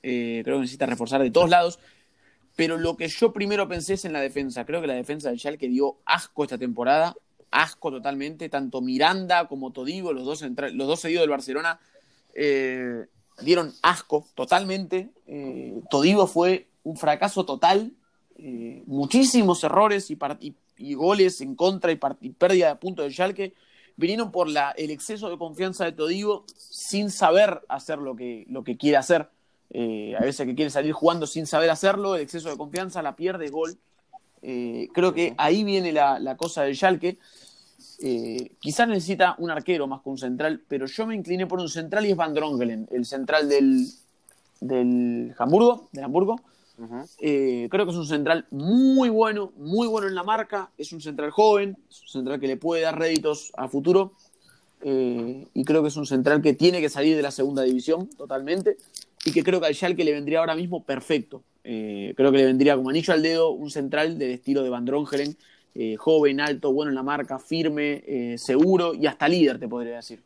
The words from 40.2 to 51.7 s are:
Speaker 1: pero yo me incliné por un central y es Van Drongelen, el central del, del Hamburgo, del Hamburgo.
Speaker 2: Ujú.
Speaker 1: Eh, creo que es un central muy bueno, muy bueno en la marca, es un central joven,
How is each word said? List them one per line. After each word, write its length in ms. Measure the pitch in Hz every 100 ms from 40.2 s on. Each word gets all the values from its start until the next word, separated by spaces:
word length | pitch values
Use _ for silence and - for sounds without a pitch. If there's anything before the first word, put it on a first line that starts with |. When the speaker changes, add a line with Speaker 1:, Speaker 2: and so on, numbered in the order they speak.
| 127 127 151 156 _
Speaker 1:
pero 180 | 143 135
yo 220 | - 220
me 80 | 220
incliné 320 | 165 180 180
por 120 | 180
un 80 | 170
central 360 | 160 160 202 214
y 60 |
es 40 | 180
Van 180 | 165 151
Drongelen, 520 | 151 135 120 113 110
el 140 | 127 117
central 440 | 135 131 151 147
del, 380 | 143 135 131 127 - _ _ - _ _ _
del 720 | 127 131 123 123 123 120 120 -
Hamburgo, 500 | 120 175 240 240 -
del 120 | 139
Hamburgo. 360 | 135 147 196 233 _ _ _ _
Speaker 2:
Ujú. 280 | 113 123 151 _
Speaker 1:
Eh, 480 | 156 143 135 123 120
creo 160 | 190 175
que 60 |
es 60 | 175
un 80 | 151
central 400 | 151 147 165 -
muy 580 | 139 156 240 262 269 247
bueno, 420 | 220 220 214 190 -
muy 300 | 147 196 233
bueno 200 | 220 196
en 80 | 185
la 80 |
marca, 460 | 180 220 214 202 185 _
es 160 | 151
un 80 | 165
central 300 | 151 143 147
joven, 440 | 175 214 208 202